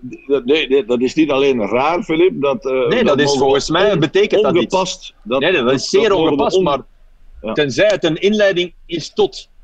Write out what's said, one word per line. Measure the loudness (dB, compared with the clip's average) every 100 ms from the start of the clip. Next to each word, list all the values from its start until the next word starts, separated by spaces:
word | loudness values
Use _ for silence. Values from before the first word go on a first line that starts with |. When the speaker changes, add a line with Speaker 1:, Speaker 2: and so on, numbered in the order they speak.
| -18 -14 -4
Speaker 1:
Dat, | -2 0
nee, | 0 2
nee, | 0 0
dat | -2
is | 0
niet | 0 0
alleen | 2 2 0 0
raar, | 0 0 -2
Filip. | -2 2 2 2
Dat, | -2 -2 -2
eh, | -2 0
Speaker 2:
Nee, | 0
Speaker 1:
dat | 2
Speaker 2:
dat | 2
is | 2
Speaker 1:
mogen |
we | 2
Speaker 2:
volgens | 2 2 0
mij | 0 2
Speaker 1:
on-, | 2
Speaker 2:
betekent | 0 0 2 2
dat | 2 0
iets. | 0
Speaker 1:
ongepast. | -2 -4 -8 -18 -18
Dat, | -6 -2
Speaker 2:
Nee, | 0
dat | 0 0
Speaker 1:
dat, |
Speaker 2:
is | 0 0
zeer | 2
Speaker 1:
dat | 2
mogen | 2 2
we |
Speaker 2:
ongepast, | 0 0 0
Speaker 1:
on-, |
Speaker 2:
maar | 0 -2 -6 _ -20 -20 -20 -12
Speaker 1:
ja. | -6
Speaker 2:
tenzij | -2 -2 2 2
het | 2
een | -2 0
inleiding | 0 2 2 0 -4 -8 -10
is | -10 -6
tot | -2 -2 -4 -20 -20